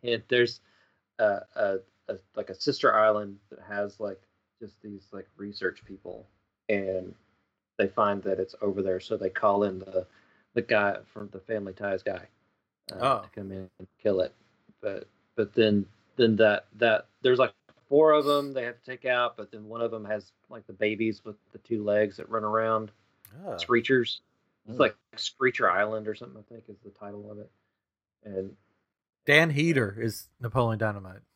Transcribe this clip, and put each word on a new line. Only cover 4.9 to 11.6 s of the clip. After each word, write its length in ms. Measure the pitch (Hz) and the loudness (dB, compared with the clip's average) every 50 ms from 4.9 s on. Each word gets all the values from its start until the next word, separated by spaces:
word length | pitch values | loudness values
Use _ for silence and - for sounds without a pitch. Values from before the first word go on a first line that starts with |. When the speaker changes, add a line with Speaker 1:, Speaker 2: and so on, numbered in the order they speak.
| 101 98 _ _ - | -16 -16 _ _ -16
Speaker 1:
like, 140 | 98 - _ _ _ | -16 -16 _ _ _
research 440 | 101 104 101 - - 92 - - - | -12 -12 -10 -2 -4 -4 -4 -4 -16
people, 400 | - 95 95 _ 92 92 - - _ _ _ _ _ _ _ _ _ | -20 -20 -16 _ -14 -14 -14 -18 _ _ _ _ _ _ _ _ _
and 460 | 110 101 98 95 95 92 92 90 - _ _ _ _ _ _ _ _ _ _ _ _ _ | 0 0 0 0 -2 -2 -4 -8 -14 _ _ _ _ _ _ _ _ _ _ _ _ _
they 100 | 107 98 | 0 0
find 340 | - - 110 101 101 98 95 | 2 2 2 2 2 0 -2
that 140 | 98 95 95 | -2 -2 -2
it's 160 | 95 95 - - | -2 -6 -6 -4
over 220 | 107 101 95 98 95 | -4 -4 -2 -2 -2
there, 180 | 98 92 92 | -2 -2 -2
so 160 | 95 - 113 | -2 -6 -6
they 140 | 104 104 92 | -2 -2 -4
call 340 | - - - 107 101 101 104 | -4 2 2 2 4 4 2
in 140 | 101 95 92 | 0 -2 -6
the, 280 | 95 95 95 92 90 _ _ _ _ _ _ _ _ _ _ | -12 -4 -4 -4 -4 _ _ _ _ _ _ _ _ _ _
the 80 | 120 117 | -6 -2
guy 360 | - 117 107 104 101 98 101 - _ _ | 2 2 2 2 2 -2 -4 -8 _ _
from 140 | 107 104 101 _ | -14 -14 -14 _
the 80 | 98 | -18
Family 320 | 92 - 113 107 | -8 -6 -6 -6